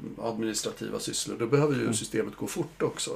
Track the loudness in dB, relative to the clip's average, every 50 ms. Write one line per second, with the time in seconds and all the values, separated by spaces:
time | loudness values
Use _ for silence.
0 | -6 -8 -8 -4 -4 -2 0 0 0 0 0 0 -2 -2 -4 -4 -6 -4 -2 -2
1 | -2 -2 -2 -2 -2 -2 -2 -2 2 4 6 6 6 6 4 4 2 2 2 0
2 | 0 0 0 0 0 0 -2 -6 -6 -4 -2 -4 -4 -4 -2 -2 -2 -2 0 -2
3 | -4 -4 -4